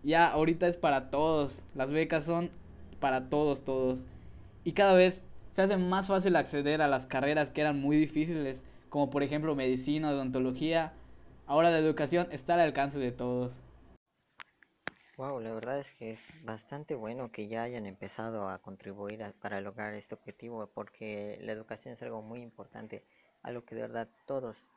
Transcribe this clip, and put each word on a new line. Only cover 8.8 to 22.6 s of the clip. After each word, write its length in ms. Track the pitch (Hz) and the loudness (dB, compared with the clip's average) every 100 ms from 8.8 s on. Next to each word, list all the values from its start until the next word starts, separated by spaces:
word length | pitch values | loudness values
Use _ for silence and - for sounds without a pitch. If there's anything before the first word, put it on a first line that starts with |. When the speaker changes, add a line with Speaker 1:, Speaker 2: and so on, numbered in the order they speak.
| - | -4
Speaker 1:
como 220 | 147 139 | 0 0
por 140 | 147 | 2
ejemplo 320 | 139 147 156 143 | 0 0 0 2
medicina, 540 | 131 127 131 151 151 | 2 0 0 0 0
odontología. 840 | 143 131 127 131 127 156 165 160 - - - - - - | 0 0 0 0 0 0 0 0 -8 -20 -20 -20 -20 0
Ahora 240 | 147 170 | 4 6
la 60 | 160 | 6
educación 500 | 156 151 147 175 175 | 4 2 2 2 0
está 240 | 147 - | -6 0
al 60 | 170 | 4
alcance 400 | 160 139 139 139 | 4 4 -2 -2
de 100 | 127 | -4
todos. 500 | 123 123 123 123 - - - - - _ _ _ _ - _ _ _ - _ _ - | -2 -2 -2 -4 -8 -20 -20 -20 -20 _ _ _ _ -20 _ _ _ -16 _ _ -10
Speaker 2:
Wow, 240 | 131 135 | -8 -6
la 120 | 113 | -6
verdad 280 | 110 113 139 | -8 -6 -6
es 100 | 139 | -8
que 220 | _ 113 | _ -14
es 80 | 110 - 160 | -12 -18 -16
bastante 500 | 120 110 _ 143 151 | -12 -12 _ -14 -8
bueno 380 | 135 107 123 123 | -8 -6 -8 -10
que 160 | - 104 | -10 -8
ya 160 | 113 | -6
hayan 200 | 117 123 101 | -6 -8 -10
empezado 640 | 95 101 - 113 113 98 | -12 -14 -10 -8 -6 -6
a 100 | 92 | -8
contribuir 640 | - 98 101 98 101 107 | -12 -16 -16 -12 -12 -10
a, 80 | 104 | -14
para 280 | - 104 101 | -12 -8 -8
lograr 320 | 98 107 104 | -8 -10 -10
este 200 | 107 - | -10 -14
objetivo, 540 | 117 - - 113 117 104 | -16 -16 -18 -14 -12 -12
porque 680 | - 104 _ 110 104 104 107 | -12 -14 _ -12 -10 -10 -10
la 80 | 107 | -10
educación 440 | 110 110 110 131 | -10 -10 -14 -14
es 80 | 117 | -14
algo 200 | 123 113 | -12 -12
muy 200 | 110 120 | -12 -14
importante, 600 | 120 - | -16 -18